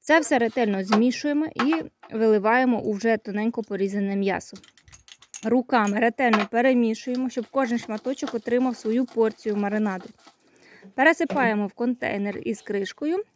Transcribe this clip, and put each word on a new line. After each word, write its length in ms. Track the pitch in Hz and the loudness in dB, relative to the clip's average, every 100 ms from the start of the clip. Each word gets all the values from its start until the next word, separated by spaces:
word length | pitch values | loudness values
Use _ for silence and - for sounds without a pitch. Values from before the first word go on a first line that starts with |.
Це 200 | - 320 | 4 2
все 180 | 311 277 | 4 2
ретельно 460 | 233 254 226 196 | 2 0 0 0
змішуємо 600 | 190 208 240 247 294 294 320 | 0 2 2 0 -2 -2 -2
і 360 | - 247 320 - _ - | -2 -2 -2 -4 _ -12
виливаємо 680 | 220 220 214 202 240 262 233 | 0 2 4 4 4 4 2
у 120 | - | -2
вже 240 | 202 226 220 | -2 0 0
тоненько 460 | - 202 214 233 | -2 -4 -2 -4
порізане 540 | 214 202 196 202 196 196 | -6 -2 -2 -2 -2 0
м'ясо. 400 | 196 180 - 190 - - - - _ - - - | 0 -2 -6 -18 -20 -20 -20 -20 _ -20 -16 -8
Руками 540 | 220 240 240 247 208 202 | 0 0 2 2 2 2
ретельно 460 | 233 233 254 220 208 | 0 2 2 2 0
перемішуємо, 800 | 233 247 254 233 220 - 247 254 | 2 2 4 2 -2 -6 -4 -4
щоб 160 | 240 220 | -6 -6
кожен 280 | 269 262 240 | -2 -2 -2
шматочок 560 | - 214 - 269 294 | -4 -8 -6 -6 -6
отримав 420 | 240 226 240 254 233 | -6 -2 0 0 -2
свою 280 | 220 233 | -2 -2
порцію 520 | 254 - 220 220 - 208 | -2 0 0 0 -6 -2
маринаду. 480 | 202 214 214 185 - - - _ _ _ _ - 196 | -2 0 -2 -4 -10 -20 -20 _ _ _ _ -20 -16
Пересипаємо 720 | - 285 330 330 285 240 214 202 | 2 4 4 0 2 2 2 -2
в 60 | |
контейнер 680 | - 240 247 - 202 202 196 | -2 -4 -2 -4 -4 -4 -4
із 240 | 226 214 | -6 -8
кришкою 600 | - 202 196 - 294 359 427 | -4 -4 -4 -6 -4 -4 -6